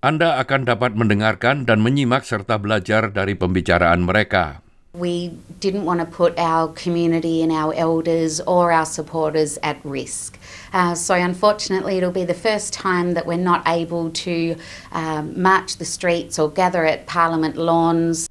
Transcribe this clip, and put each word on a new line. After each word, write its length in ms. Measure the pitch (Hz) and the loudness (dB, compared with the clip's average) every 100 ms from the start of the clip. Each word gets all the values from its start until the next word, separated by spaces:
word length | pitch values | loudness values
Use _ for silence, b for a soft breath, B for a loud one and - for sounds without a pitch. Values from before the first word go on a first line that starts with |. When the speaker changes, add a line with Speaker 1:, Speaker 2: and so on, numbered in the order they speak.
| 127 | 0
Speaker 1:
Anda 320 | 156 165 135 | 2 2 2
akan 320 | 131 135 127 | 0 0 2
dapat 240 | 110 123 | 0 0
mendengarkan 720 | 107 113 104 110 107 120 147 123 | 2 2 4 2 2 0 0 2
dan 160 | 107 | 4
menyimak 480 | 110 139 127 131 - | 4 2 2 0 0
serta 320 | 110 98 107 | -6 -2 -2
belajar 480 | 104 107 90 110 110 | 0 -2 2 0 0
dari 240 | 101 98 | -2 -2
pembicaraan 720 | 98 92 92 87 87 87 87 87 | -2 0 0 2 4 4 4 2
mereka. 560 | 98 104 98 80 71 _ _ _ | 2 2 0 -2 -6 _ _ _
Speaker 2:
We 480 | 175 175 175 175 165 - - | -8 -4 -4 -6 -10 -18 -6
didn't 240 | 196 196 170 | -4 -2 -2
want 160 | 175 | -2
to 80 | 165 | -4
put 240 | - 175 165 | 0 0 2
our 240 | 165 165 160 | 0 2 0
community 720 | 165 180 170 170 165 165 165 165 | -4 -2 0 2 2 0 0 0
and 80 | |
our 240 | 160 156 - | 0 -2 0
elders 640 | 165 165 165 165 160 156 | 0 0 0 0 0 -2
or 320 | - 180 175 | 0 2 4
our 160 | 165 156 | 4 2
supporters 720 | - 151 165 156 156 151 143 | -6 -6 -2 0 0 0 -2
at 160 | 151 143 147 | -6 -6 -8
risk. 560 | 135 - - - - B B B | -8 -8 -10 -12 -16 B B B
Uh, 240 | 190 175 170 | 0 0 0
so 160 | 170 | 0
unfortunately, 880 | 185 180 180 208 208 - 190 190 190 | 0 0 2 2 2 -2 -4 -2 -2
it'll 80 | 180 | 0
be 160 | 185 175 | -2 -2
the 80 | |
first 400 | 175 226 208 208 | -2 0 -2 -4
time 400 | - 196 180 175 | -6 -2 0 0
that 160 | 170 165 | -2 -2
we're 80 | 170 | -2
not 240 | 180 170 - | 2 2 2
able 400 | 170 165 170 165 165 - | -2 -2 -4 -4 -6 -4
to, 320 | 170 165 165 B B B | -2 -2 -4 B B B
uh, 320 | - 160 156 156 - | -6 -4 -4 -6 0
march 400 | 185 190 185 - | 2 2 0 -10
the 80 | 165 | -10
streets 560 | - 180 170 170 - | -4 0 0 -2 -2
or 80 | 151 | -2
gather 400 | 156 180 180 160 | 2 0 2 0
at 160 | - - | 0 -4
Parliament 480 | 175 165 165 160 | 0 2 2 -2
lawns. 720 | 131 165 165 165 170 165 165 165 | -2 2 4 4 2 2 -2 -6